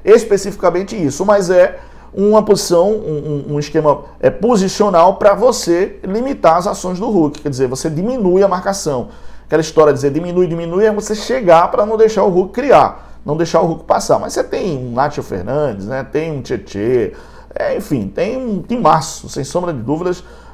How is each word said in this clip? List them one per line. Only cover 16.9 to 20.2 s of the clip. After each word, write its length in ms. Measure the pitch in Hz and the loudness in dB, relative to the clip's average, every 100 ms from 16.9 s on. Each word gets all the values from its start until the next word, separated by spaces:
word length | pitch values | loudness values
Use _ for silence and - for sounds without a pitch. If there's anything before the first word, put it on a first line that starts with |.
| 127 104 - - - - | 0 -2 -6 -18 -20 -14
é, 220 | - - - | -6 -4 -4
enfim, 320 | - 139 98 | -4 -6 -4
tem 280 | - 185 262 | -6 -6 -6
um 240 | 254 196 | -6 -6
timaço, 680 | - 240 160 160 147 - 120 | -6 -2 2 2 0 -10 -12
sem 160 | 147 | -10
sombra 280 | 135 170 180 | -6 -4 -4
de 80 | 143 | -6
dúvidas, 440 | 113 156 180 175 | -4 -4 -2 -6